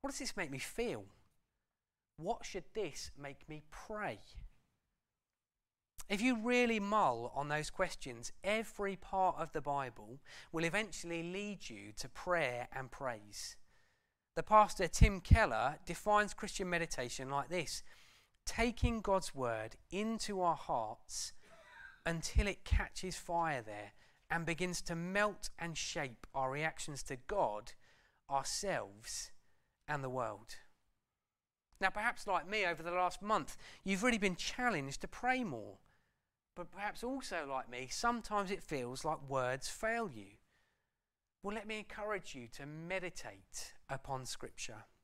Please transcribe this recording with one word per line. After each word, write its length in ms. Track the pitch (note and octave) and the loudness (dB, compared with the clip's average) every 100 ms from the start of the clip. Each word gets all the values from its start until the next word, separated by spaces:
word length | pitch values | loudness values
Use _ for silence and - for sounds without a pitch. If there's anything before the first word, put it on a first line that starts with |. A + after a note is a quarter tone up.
What 120 | C#4 | -6
does 60 | C4+ | -4
this 160 | C#4 | -6
make 160 | - E3+ | -4 -4
me 80 | C3+ | -4
feel? 460 | - - A#3 C3 G2+ - _ _ _ _ _ _ _ _ _ - | -6 -2 -2 -2 -6 -18 _ _ _ _ _ _ _ _ _ -10
What 300 | D#3+ B3 - | -4 -4 -4
should 260 | G3 - | -8 -8
this 380 | - F#3+ - - - | -4 -4 -4 -10 -10
make 280 | C#3+ C#3 - | -12 -12 -12
me 140 | D3+ D3+ | -14 -12
pray?" 500 | - - G#3+ G3 G#2 - - - - _ _ _ _ _ _ _ _ _ _ _ _ _ - - | -16 -8 -4 -4 -4 -10 -14 -14 -18 _ _ _ _ _ _ _ _ _ _ _ _ _ -16 -2
If 140 | G3+ | 2
you 140 | A#3+ A#3+ | 4 4
really 440 | A3 B3 B3 A3+ | 4 6 6 4
mull 500 | G3+ G#3+ F3 A#2 A#2+ | 2 6 6 4 0
on 140 | C#3 C#3+ | -2 0
those 200 | D3+ D3+ | 0 0
questions, 640 | - - - - A#2+ A#2 - | 0 0 0 -8 -8 -10 -6
every 540 | F#3 G#3+ A3 - G3+ F#3 | 0 0 -2 -4 -4 -4
part 400 | - F#3+ F#3 C3 | -2 4 4 4
of 160 | D#3 | -2
the 80 | D#3+ | -2
Bible 600 | D3 C#3 C3 A2 G#2 C3 - - - | 0 0 0 -6 -14 -16 -16 -18 -6
will 120 | D#3+ | 0
eventually 580 | E3 F#3 G#3+ - E3+ E3+ | 2 2 0 -4 -6 -4
lead 460 | E3+ F#3 G#3 G3+ - | -4 -4 -6 -8 -10
you 240 | G#2+ G#2 | -10 -10
to 160 | G#2 C#3 | -8 -10
prayer 580 | - - F3 C#3+ A#2+ B2 | -8 2 4 4 0 -4
and 180 | C3+ B2+ | -6 -8
praise. 680 | - C3+ A2+ G#2 G2 - - - - _ _ _ _ _ - | -4 -4 -4 -8 -10 -10 -12 -18 -20 _ _ _ _ _ -4
The 60 | |
pastor, 460 | D#3+ G#3+ G#3 - F3 | 8 8 8 6 0
Tim 320 | - G#3 F#3+ | 10 10 10
Keller, 600 | - A3+ G#3 A2+ B2 D3+ | 8 10 10 4 2 0
defines 480 | - F3 - G#3 G#3 | -6 -4 6 6 6
Christian 380 | - G#3 - F#3 | 0 -6 -4 0
meditation 580 | F3 E3 - B2 - C3 | 0 0 -2 -4 -4 -2
like 220 | C#3 C#3 | 0 0
this: 320 | F3+ D3 - - - - - _ _ - | -2 -2 -4 -8 -16 -20 -20 _ _ -6
"Taking 560 | - A#3 A#3 B3+ A3+ | 2 2 4 2 2
God's 320 | G3+ F#3+ - | 2 2 2
word 420 | C#3 B2+ A2+ A2 - - | -2 0 0 -4 -10 -8
into 500 | F#3 G#3+ A3+ - G3 | -2 -2 -2 -2 2
our 160 | F3+ D3+ | 2 2
hearts 800 | - C#3+ A2 A#2 - - - - - - - - - - | 0 0 0 -6 -10 -8 -6 -8 -16 -20 -20 -18 -18 -6
until 440 | - E3 - - G#3 | -2 -2 2 4 4
it 160 | F3+ | 0
catches 520 | - - G3 - F#3+ - | 2 2 2 -4 -6 -6
fire 460 | - E3+ E3 C#3 | -2 2 2 0
there 300 | A2 G#2 G#2 - - _ _ | -4 -8 -10 -14 -20 _ _
and 160 | E3 | -2
begins 380 | D#3+ E3 F3+ F3 | 0 0 0 -2
to 140 | - E3+ | -2 -2
melt 540 | F3 G3 G#3 G3 - - | 0 4 2 2 -8 -6
and 220 | E3+ D#3 | -6 -4
shape 480 | - - C#3+ A#2 - | -4 -2 -4 -4 -6
our 160 | C3+ C3 | 0 0
reactions 540 | C#3 D#3 - - C#3 | 2 -2 -2 -6 -6
to 120 | - C3+ | -6 -8
God, 580 | - G3+ C#3 G#2 A2+ - - - _ _ _ | -4 0 2 0 -8 -16 -20 -20 _ _ _
ourselves, 1000 | C#3 C3+ - G3+ D3+ G2 G2+ A2+ - - - _ _ _ _ - | 0 0 -2 0 0 -2 -10 -10 -8 -8 -12 _ _ _ _ -4
and 160 | D3 | -2
the 80 | C3+ | 0
world." 460 | B2+ A#2 G#2 A2+ - - - _ _ _ _ _ _ _ _ _ - | 0 -2 -4 -10 -14 -14 -20 _ _ _ _ _ _ _ _ _ 0
Now, 100 | F#3+ | 0
perhaps 360 | G3+ A3 A#3+ - | 2 -2 -2 0
like 220 | F3+ D#3 | 0 2
me 180 | G#3+ F#3 | 0 2
over 160 | E3 | 0
the 80 | E3 | -2
last 320 | F3+ F3+ - | 2 2 0
month, 340 | G#3 G#3+ C#3+ - - - | 0 0 0 -10 -14 -10
you've 180 | - F#3+ | -2 2
really 160 | A#3+ A#3 | 4 4
been 160 | G3 | 2
challenged 640 | F3+ - - B3 F#3 C3+ C3+ | 0 -4 0 2 2 -2 -6
to 60 | F#3+ | -8
pray 360 | - B3 B3+ | -4 0 0
more. 340 | A#3 B2 G#2 G2 _ _ _ _ _ _ _ | 0 -4 -8 -14 _ _ _ _ _ _ _
But 160 | - F3 | -12 -12
perhaps 320 | F#3 G#3 G3 | -6 -6 -4
also 440 | A#3+ C4+ B3 F3+ C#3+ | -6 -6 -4 -4 -2
like 240 | C3+ A#2+ | -4 -4
me, 160 | B2 C3 | -8 -6
sometimes 640 | - A#3+ A#3+ A3 G#3 G3 | 0 0 0 0 -2 0
it 120 | G3 | -4
feels 440 | - D3 B2 B2+ D#3+ | -2 -4 -2 -4 -2
like 160 | D#3 | -2
words 480 | C3+ C3+ B2+ C3+ - | 0 0 2 0 -4
fail 400 | - A3 A#3 A3 | -4 -2 0 -2
you. 260 | A2+ G2+ - _ _ _ _ _ _ _ _ _ _ | -6 -14 -18 _ _ _ _ _ _ _ _ _ _
Well, 120 | G3 | -6
let 120 | G#3+ G#3 | -6 -6
me 120 | G#3+ | -8
encourage 560 | G#3 - G#3 G3+ - | -8 -8 -4 -4 -4
you 120 | C#3 A#2 | -12 -12
to 180 | - C#3+ | -12 -10
meditate 1040 | D#3 E3 F#3+ F3+ - B2 G2 - - - - - | -10 -4 -2 -2 -8 -10 -12 -14 -10 -10 -12 -8
upon 380 | C3+ - C3 B2+ | -8 -4 -4 -4
Scripture. 580 | - A#2+ - - A2 A2 _ | -8 -8 -8 -10 -10 -16 _